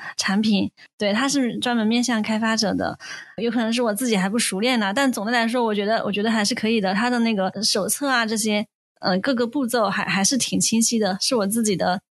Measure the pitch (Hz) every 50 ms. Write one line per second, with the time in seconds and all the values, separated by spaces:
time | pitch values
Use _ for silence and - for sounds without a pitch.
0 | - - - - - - 190 208 214 220 208 190 - - - - - - _ -
1 | 208 202 202 220 269 277 277 285 254 233 - - - 247 240 233 214 214 233 240
2 | 240 247 240 220 208 214 220 214 226 220 226 220 226 185 - - 87 - - -
3 | - - - - - - - - 220 233 214 247 226 220 233 240 247 226 208 208
4 | 262 240 220 190 180 196 208 240 - - 185 190 220 254 262 233 208 196 202 262
5 | 277 269 233 - 196 220 247 240 226 226 233 254 240 220 214 202 202 208 226 220
6 | - 202 185 202 202 226 220 220 208 202 247 - - 220 233 226 190 185 190 196
7 | 240 247 247 240 226 226 226 190 185 185 - 202 214 - - 220 262 226 - -
8 | 285 277 262 233 226 208 226 214 220 214 208 208 220 - _ _ _ _ _ _
9 | - - 180 190 196 277 269 226 247 226 - 294 262 226 247 240 214 196 180 196
10 | - - 175 196 196 - 277 240 - - - 190 185 - 226 226 226 - 240 220
11 | 214 185 190 190 - - 269 226 196 196 220 240 226 214 190 165 180 185 180 -
12 | - _ _